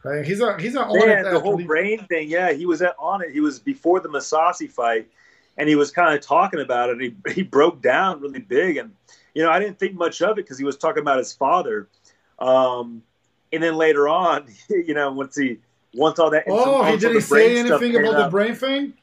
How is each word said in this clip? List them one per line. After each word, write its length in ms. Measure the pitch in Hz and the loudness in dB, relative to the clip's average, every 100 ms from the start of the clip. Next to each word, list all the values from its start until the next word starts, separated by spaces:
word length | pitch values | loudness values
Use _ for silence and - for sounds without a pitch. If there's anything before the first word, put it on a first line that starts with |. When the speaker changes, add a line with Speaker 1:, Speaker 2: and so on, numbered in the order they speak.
Speaker 1:
Right? 200 | 135 147 | -8 -6
He's 160 | 143 202 | -4 -2
a, 160 | 233 185 | -2 -2
he's 160 | 214 262 | -4 -4
a 100 | 226 | 0
Speaker 2:
Man, 20 | 185 220 202 | 4 6 4
Speaker 1:
Onnit 60 | 185 | 2
Speaker 2:
the 80 | 170 | 0
whole 140 | 190 | 0
Speaker 1:
athlete. 120 | 185 170 | -2 0
Speaker 2:
brain 400 | 156 196 220 196 | -2 0 -4 -4
thing, 220 | 165 151 | -6 -2
yeah, 220 | 170 180 | -2 0
he 120 | 143 | 0
was 160 | 175 160 | -2 0
at 160 | 180 - | -2 -2
Onnit. 340 | 160 190 165 | -4 -6 -4
He 80 | 139 | -2
was 180 | 151 120 | -2 -2
before 400 | 139 135 165 180 | -8 -4 0 0
the 100 | 170 | 0
Mousasi 600 | 143 - 156 170 175 143 | -8 -2 0 0 -2 -6
fight, 380 | - 117 113 113 _ _ _ _ - | -4 -2 -2 -4 _ _ _ _ -4
and 100 | 151 | 0
he 60 | |
was 160 | 147 147 | 2 2
kinda 260 | - 170 147 | 2 2 0
talking 400 | - 165 190 170 | 0 2 2 -2
about 300 | 127 120 123 | -2 -2 -2
it. 100 | 120 | -4
He, 320 | 127 104 113 | -8 -8 -8
he 100 | 185 | -6
broke 400 | 190 135 165 147 | 0 2 2 2
down 380 | 123 143 190 151 | 0 2 0 -2
really 180 | 139 135 | -8 -12
big, 380 | 101 131 180 139 | -4 0 0 -2
and, 160 | 117 - _ - _ | -8 -16 _ -20 _
you 80 | 151 | -2
know, 80 | 165 | 0
I 80 | 175 | 0
didn't 220 | 208 190 | -2 -6
think 140 | 196 | -8
much 280 | 180 170 - | -4 -6 -2
of 160 | 185 202 | -2 -2
it 80 | 165 | -8
'cause 80 | 131 | -8
he 80 | |
was 120 | 139 135 | -8 -4
talking 240 | 160 151 | -4 -2
about 160 | 147 131 | -2 -2
his 140 | 117 | -4
father. 560 | - 135 175 139 107 98 _ _ _ _ - | -4 0 0 -2 -8 -10 _ _ _ _ -6
Um, 640 | 127 131 127 123 120 117 - _ _ _ _ | 2 4 2 -2 -8 -14 -20 _ _ _ _
and 80 | 160 | -4
then 140 | 165 | -2
later 320 | 160 160 143 147 | 2 2 4 2
on, 400 | 170 175 147 135 101 | 2 0 0 -4 -16
<laughs> 100 | - | -4
you 240 | 170 165 | -2 -2
know, 160 | 147 139 | -2 -2
once 220 | 135 135 143 | -4 -6 -4
he, 220 | 131 110 _ _ _ | -4 -4 _ _ _
once 280 | 120 160 160 | -2 0 2
all 100 | 160 | 2
that 140 | 156 170 | 2 0
Speaker 1:
Oh, 380 | 208 269 269 | 2 2 2
he 80 | 214 | 2
Speaker 2:
information, 80 | 214 | 2
Speaker 1:
didn't 220 | 226 226 | 2 2
Speaker 2:
the 60 | - | 4
brain 280 | 220 226 240 | 6 6 4
Speaker 1:
say 100 | 240 | 2
Speaker 2:
stuff 160 | - | 2
Speaker 1:
anything 140 | 240 233 | 2 2
Speaker 2:
came 40 | 220 | 2
Speaker 1:
about 80 | 202 | 2
the 80 | 143 | 2
Speaker 2:
up, 40 | |
Speaker 1:
brain 240 | 196 220 | 0 0
thing? 380 | 226 269 277 285 - | -2 -4 -2 -4 -10